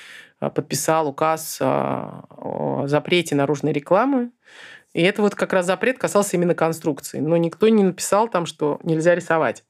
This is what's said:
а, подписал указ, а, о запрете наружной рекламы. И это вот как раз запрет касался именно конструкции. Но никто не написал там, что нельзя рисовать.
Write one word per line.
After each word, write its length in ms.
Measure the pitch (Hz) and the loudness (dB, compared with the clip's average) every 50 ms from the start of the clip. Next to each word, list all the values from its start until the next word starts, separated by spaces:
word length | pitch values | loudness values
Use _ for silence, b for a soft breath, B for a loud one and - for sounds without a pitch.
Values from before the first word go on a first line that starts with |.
| B B B B B B B B | B B B B B B B B
а, 100 | - - | -6 -6
подписал 560 | - - 147 - 151 151 - - 160 160 160 147 | -4 -4 -6 -4 -4 -4 0 0 2 2 0 -2
указ, 500 | 135 - 156 156 160 160 160 - - - | -2 -2 -2 -2 -2 -2 -4 -8 -8 -4
а, 640 | 139 131 135 139 135 139 135 123 - - - - - - | -2 0 0 0 0 -2 -4 -6 -8 -10 -14 -16 -18 -20
о 560 | - - - - - - - 143 139 135 135 139 | -18 -14 -12 -8 -6 -6 -4 -4 -4 -4 -4 -2
запрете 480 | 143 147 147 - 175 175 165 170 165 | -2 -2 0 0 0 0 0 0 0
наружной 380 | 143 139 139 151 139 - 143 117 | 0 0 0 -2 -2 -2 -2 -2
рекламы. 580 | 147 143 - 175 196 233 269 285 254 240 240 - _ B B B B B B B B B B - | -2 -2 2 2 2 2 2 0 0 -2 -4 -8 _ B B B B B B B B B B -4
И 80 | - 170 | 0 0
это 180 | 185 208 - 208 | 0 2 2 0
вот 120 | 202 196 | 0 0
как 180 | - 190 180 - | 0 -2 0 0
раз 140 | 190 175 180 | 0 0 0
запрет 320 | 185 175 - 233 262 - | 0 0 0 -2 -2 0
касался 380 | - 165 - 202 202 202 - 175 | -2 0 2 0 0 2 0 0
именно 180 | 175 180 165 | 2 2 2
конструкции. 640 | 160 165 165 165 160 - 165 143 - - - - 135 | 2 2 0 0 -2 -2 -4 -4 -4 -6 -10 -8 -4
Но 160 | 135 151 170 170 | -2 0 2 2
никто 320 | 170 165 - - - 220 | 2 0 0 2 2 4
не 140 | 226 214 196 | 6 6 4
написал 460 | 185 175 - - - - 202 208 185 | 2 2 -2 -4 0 2 2 2 2
там, 160 | - 180 175 156 | 0 -2 -4 -4
что 320 | - - 156 147 147 - - | -6 -4 -2 -2 -2 -2 -2
нельзя 320 | 170 160 156 156 175 175 | -2 0 2 4 4 4
рисовать. 480 | 175 170 - 165 160 151 120 107 - - _ | 2 2 0 0 2 2 0 -2 -4 -10 _